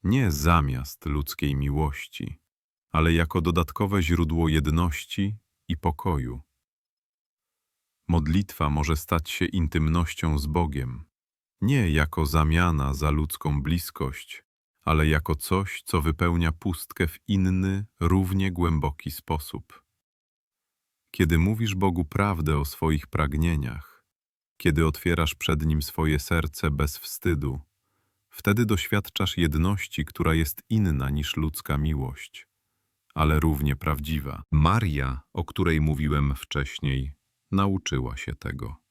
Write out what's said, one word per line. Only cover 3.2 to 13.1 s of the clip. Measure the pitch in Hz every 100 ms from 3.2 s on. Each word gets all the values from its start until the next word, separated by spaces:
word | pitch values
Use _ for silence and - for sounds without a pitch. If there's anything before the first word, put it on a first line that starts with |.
| 82 92
dodatkowe | 82 85 82 - 104 101
źródło | 80 85 80 82 82
jedności | 78 73 80 87 78 - - 101 107 _ _ -
i | 82
pokoju. | - 78 98 76 62 62 - _ _ _ _ _ _ _ _ _ _ _ _ _ _ _ -
Modlitwa | 85 73 87 104 - 76
może | 73 76 78
stać | - 85 78
się | -
intymnością | 90 95 78 80 78 82 82 - 82 73
z | 73
Bogiem, | 80 82 69 64 62 - _ _ _ _ _
nie | 101 139 92
jako | 78 76 - 73
zamiana | 78 78 80 87 76 69
za | 67 73